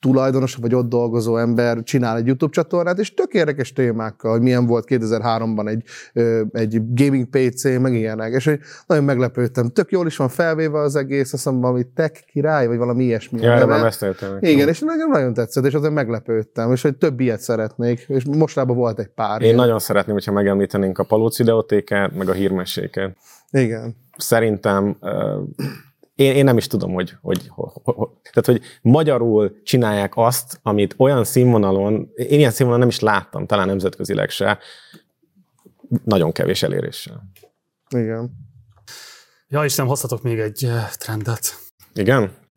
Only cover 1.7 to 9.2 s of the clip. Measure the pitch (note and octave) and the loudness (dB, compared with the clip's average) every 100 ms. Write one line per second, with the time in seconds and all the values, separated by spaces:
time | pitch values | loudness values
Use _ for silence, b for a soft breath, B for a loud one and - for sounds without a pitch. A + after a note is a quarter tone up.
1.7 | A#2 A2+ C#3 A#2+ A2+ A#2 C3 D#3 E3 E3 | 0 -2 -2 0 -2 0 0 0 0 0
2.7 | F3 E3+ F3+ G#3+ - F#4 G#3+ D#3 C#3+ B2+ | 0 -2 -2 -4 -2 -2 0 0 -2 -6
3.7 | - B2+ A2+ A2 - A2+ A#2 B2 B2 A#2+ | -2 -2 0 -6 -6 -2 2 2 2 2
4.7 | A#2 A2 B2+ A2 A2+ A#2 A2+ A2+ A2 G#2 | 0 0 -2 0 -2 0 -2 -2 -4 -4
5.7 | A2+ - B B - A#2 A2+ A2 A#2 A2 | -6 -8 B B -2 0 2 -2 -2 -2
6.7 | A2+ A2+ A#2+ C#3+ C3+ B2 C#3 B2+ B2+ C#3 | -2 -2 2 2 2 0 0 0 0 -2
7.7 | B2+ C3 A#2+ A2 A2 A2+ B2+ C3 D3 B | 0 0 0 -2 -4 -4 -2 0 -2 B
8.7 | B _ D#3+ C#3+ C3 | B _ 0 2 2